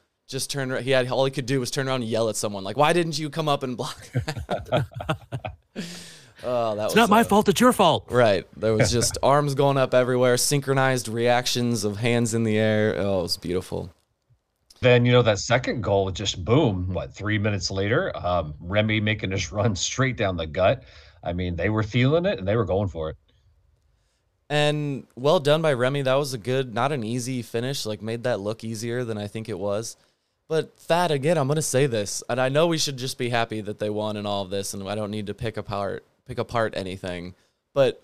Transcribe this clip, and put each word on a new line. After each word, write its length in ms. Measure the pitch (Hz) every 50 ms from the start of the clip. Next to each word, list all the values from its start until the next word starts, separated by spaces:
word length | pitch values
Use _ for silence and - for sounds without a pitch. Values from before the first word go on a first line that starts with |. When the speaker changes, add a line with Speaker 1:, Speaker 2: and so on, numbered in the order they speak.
| _ _ _ _ _
Speaker 1:
just 240 | - - 135 - -
turned 220 | - 139 135 127 131
ar-, 80 | 110
he 120 | 120 131 135
had, 160 | 131 123 127
all 180 | 127 123 135
he 40 | 135
could 140 | 135 143 127
do 160 | 110 139 135
was 100 | 123 120
turn 180 | - 143 135 135
around 120 | 131 127
and 100 | 120 110
yell 200 | 113 110 117 110
at 60 | 104
someone. 280 | - - 107 101 98 95
Like, 140 | 95 110 127
"Why 160 | 147 156 170
didn't 240 | 175 170 165 151 143
you 100 | 156 151
come 220 | 147 165 156 151
up 120 | 143 139 139
and 140 | 127 123
block 320 | 107 123 - - - - - -
that?" 760 | 131 - - 147 - - - 117 - - - - 120 117 -
<laughs> 60 | - - - - 151 - - - - 127 - - - - _ _ - 190 175 170 175 - - - - - - - _ - -
Oh, 320 | 120 123 120 117 110 107
that 80 | 104 107
Speaker 2:
It's 100 | 101 -
Speaker 1:
was, 20 |
Speaker 2:
not 140 | 214 233 190
my 120 | 214 226 226
Speaker 1:
uh, 20 |
Speaker 2:
fault. 240 | - 202 208 208 -
It's 120 | 175 -
your 120 | 233 254 -
fault. 340 | - 196 165 135 104 - -
Speaker 1:
Right. 360 | - 123 120 110 98 90 - - -
There 180 | - 98 110 113
was 180 | 107 123 95 113
just 260 | 120 113 - - -
Speaker 3:
<laughs> 20 | -
Speaker 1:
arms 320 | 123 139 147 147 147 139
going 240 | 135 143 139 135 135
up 160 | 131 127 -
everywhere, 420 | 127 127 127 127 123 127 127 123
synchronized 720 | 127 - - 147 143 135 135 135 139 131 131 131 123 104 110
reactions 760 | 107 117 117 120 123 123 123 - - 127 120 120 120 110 101
of 140 | 104 101
hands 380 | 101 120 120 120 117 120 110 110
in 100 | 113 113
the 140 | 110 107 107
air. 360 | 110 110 107 107 107 107 - -
Oh, 220 | 95 101 98 92
it 20 | 85
was 140 | 87 -
beautiful. 560 | - - 85 87 90 87 - 92 90 87 90 - _ _ _ _ _ _ _ _ _ _ _ _ _ _ _ - -
Speaker 3:
Then, 260 | - 127 123 120 120
you 60 | 123 123
know, 100 | 123 117
that 160 | 110 107 101
second 440 | - - 120 127 127 - 202 127 95
goal, 280 | 104 101 98 95 95
just 340 | 92 104 101 90 - 101 87
boom, 480 | 110 117 147 165 117 98 92 90 92 90
what, 220 | 78 67 64 -
three 240 | - 101 104 107 104
minutes 320 | 104 110 101 95 - -
later, 420 | 101 98 98 104 117 165 190 175 -
um, 400 | 82 85 90 90 87 80 76 73 73
Remy 400 | 82 87 101 104 107 110 107 107
making 300 | 104 110 110 104 - 95
his 200 | 95 92 90 -
run 240 | - 104 101 113 101
straight 420 | - - - - - 135 131 120
down 200 | - 107 95 92
the 100 | 85 80
gut. 380 | 78 73 92 90 104 131 127 - - - - - - - - -
I 80 | 80 87
mean, 240 | 87 90 90 85
they 140 | 78 85 104
were 120 | 110 113 110
feeling 440 | 107 127 123 123 135 156 170 170
it, 120 | 196 208 -
and 80 | 92
they 80 | 98 107
were 120 | 120 104
going 220 | 87 92 98 107 95
for 220 | 82 82 80 78
it. 60 | 73 - _ _ _ _ _ _ _ _ _ _ _ _ _ _ _ _ _ _ _ _ _ _ _ _ _ -
Speaker 1:
And 580 | 147 147 147 147 147 151 147 147 135 120 - _ -
well 240 | 120 127 143 170 185
done 220 | 131 143 147 160 165
by 100 | 156 139
Remy. 300 | 117 123 127 143 143 135
That 120 | 127 131
was 200 | 139 147 139 127
a 40 | 123
good, 340 | 98 120 127 135 135 127 104
not 200 | 117 120 139 156
an 100 | 131 107
easy 400 | 107 120 127 117 123 131 123 113
finish, 420 | - - 117 120 131 139 - -
like, 160 | 107 107 92 98
made 200 | 110 117 117 117
that 160 | 123 120 101
look 220 | 98 104 113 - -
easier 400 | 113 113 107 117 117 117 123 127
than 160 | 113 110 104
I 80 | 104
think 220 | 104 - 113 110 113
it 100 | 107 87
was. 380 | 98 101 101 107 113 117 - _ _ _ _ _ _ _ _ _ _ -
But 300 | 160 156 147 - _ _
Thad, 320 | - - 165 175 180 170
again, 260 | 156 139 127 156 175
I'm 120 | 156 135 131
gonna 140 | 147 156 143
say 240 | - - 127 143
this, 360 | 139 113 107 101 98 - - - -
and 120 | 120 123
I 80 | 131 131
know 200 | 135 147 165 175
we 100 | 165 156
should 180 | - 147 139
just 220 | 123 123 135 - -
be 120 | 127 117
happy 300 | 123 117 117 - 110 107 101
that 180 | 104 104 -
they 100 | 110 107
won 260 | 104 107 107 107 104
and 100 | 104 104
all 160 | 104 101 101 98
of 80 | 92
this, 240 | 98 98 98 - -
and 140 | 101 98 95
I 60 | 107
don't 160 | 107 107 101
need 160 | 104 107 104
to 80 | 98 104
pick 220 | - 120 113 98
apart, 480 | 107 101 - 104 101 101 98 95 - - _ _ _ _
pick 120 | - - 120
apart 360 | 113 - - 117 113 107 -
anything. 580 | - 98 92 92 92 - 92 90 87 87 90 90 _ _ _ _ _ _ _ -
But 260 | 139 135 120 - -